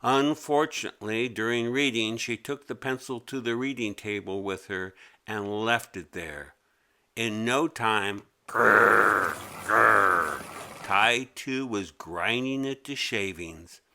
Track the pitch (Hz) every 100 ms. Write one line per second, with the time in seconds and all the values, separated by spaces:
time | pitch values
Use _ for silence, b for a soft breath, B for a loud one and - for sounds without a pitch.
0 | 120 135 143 151 - 147 156 - - -
1 | 104 110 123 104 110 120 117 127 143 113
2 | 110 113 - 113 - 143 _ 123 139 127
3 | - 123 - 139 120 117 135 127 110 101
4 | 107 104 98 98 98 95 - 95 92 _
5 | B B - 107 101 104 110 117 - 95
6 | 80 90 82 73 71 _ _ _ _ _
7 | _ - 113 107 117 131 160 - 110 107
8 | 98 101 - _ - 113 113 107 110 104
9 | 104 101 90 73 - - - 110 113 104
10 | 98 87 78 69 - - - - - 98
11 | 110 120 131 - - 131 135 104 92 _
12 | 82 85 92 120 131 135 135 135 - 139
13 | - 110 98 85 82 82 85 - _